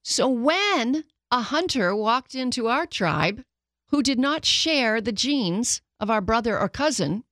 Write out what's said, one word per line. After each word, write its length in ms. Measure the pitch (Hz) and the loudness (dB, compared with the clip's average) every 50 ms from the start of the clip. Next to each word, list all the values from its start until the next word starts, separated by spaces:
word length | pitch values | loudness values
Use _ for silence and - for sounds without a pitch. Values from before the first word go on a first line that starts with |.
So 260 | _ - - - - | _ -4 0 2 2
when 760 | 262 262 233 233 294 330 381 403 415 381 294 226 240 269 320 - _ _ _ _ _ | 2 2 2 2 2 2 2 2 2 2 2 2 0 -2 -2 -4 _ _ _ _ _
a 120 | 247 247 | -2 -2
hunter 540 | 220 - 269 311 370 349 - 262 185 175 196 | 0 0 -2 -2 0 0 0 0 0 2 0
walked 380 | 214 214 220 233 262 254 _ - | 0 2 2 0 0 -2 _ -8
into 340 | 262 254 254 240 247 226 | -4 -4 -4 -2 -2 0
our 200 | 226 240 285 349 | 0 0 0 -2
tribe 560 | - - - 202 160 147 156 156 170 202 233 254 _ _ _ _ _ _ _ _ _ | -4 -4 -2 0 0 0 0 0 -2 -2 -6 -14 _ _ _ _ _ _ _ _ _
who 120 | 285 294 | -2 0
did 160 | 240 254 269 | 2 0 0
not 280 | 226 262 277 302 311 - | 2 0 0 0 0 0
share 540 | - - - - 320 320 277 247 220 214 226 | 0 0 2 2 2 2 2 2 2 0 0
the 100 | 202 233 | -2 -4
genes 720 | 214 196 220 262 294 277 220 175 170 208 247 - - - _ _ _ _ | -4 -2 -2 0 0 0 0 0 0 0 0 -2 -4 -4 _ _ _ _
of 100 | 220 208 | -2 0
our 120 | 226 214 | 0 0
brother 360 | 190 196 226 233 220 233 202 - | 0 0 0 0 0 0 0 0
or 80 | 202 | -2
cousin 560 | 190 - - 277 311 254 - 170 143 170 220 - _ | -2 -2 0 0 0 0 0 0 -2 -2 -4 -6 _